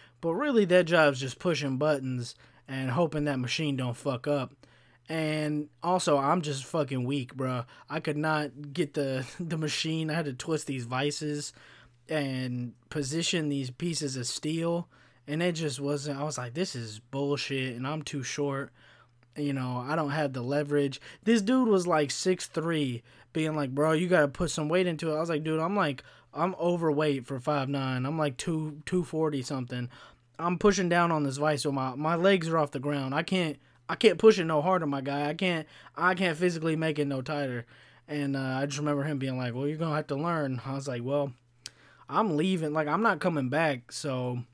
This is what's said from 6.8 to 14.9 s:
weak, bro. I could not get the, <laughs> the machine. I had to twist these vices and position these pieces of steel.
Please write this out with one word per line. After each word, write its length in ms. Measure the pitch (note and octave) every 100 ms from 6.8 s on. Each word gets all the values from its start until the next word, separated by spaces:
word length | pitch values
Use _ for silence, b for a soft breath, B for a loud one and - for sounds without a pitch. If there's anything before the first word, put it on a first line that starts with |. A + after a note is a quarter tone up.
| C3+ C3
weak, 300 | B2 C#3+ B2
bro. 300 | B2 C3 B2 A#2+ B B
I 80 | D#3
could 180 | D#3+ D3
not 560 | D#3 D3+ D3 C#3+ D3
get 220 | C#3 C#3+
the, 320 | D3+ C3+ C3 B2+
<laughs> 80 | -
the 180 | E3+ D#3+
machine. 520 | D3+ - D#3+ D#3+ D#3
I 40 |
had 120 | E3 D3
to 60 |
twist 320 | B2+ E3 D#3 -
these 180 | C3
vices 680 | A#2 B2+ D3 C#3+ D3+ D3 - - B B B B -
and 640 | D#3 C#3 C3 B2+ B2 B2 - -
position 600 | D#3 C3 D#3+ E3 F3 D3
these 220 | C#3 B2+
pieces 460 | - F3 D#3 C#3+ C3
of 100 | A#2+
steel. 600 | - D3+ E3 E3 E3+ E3+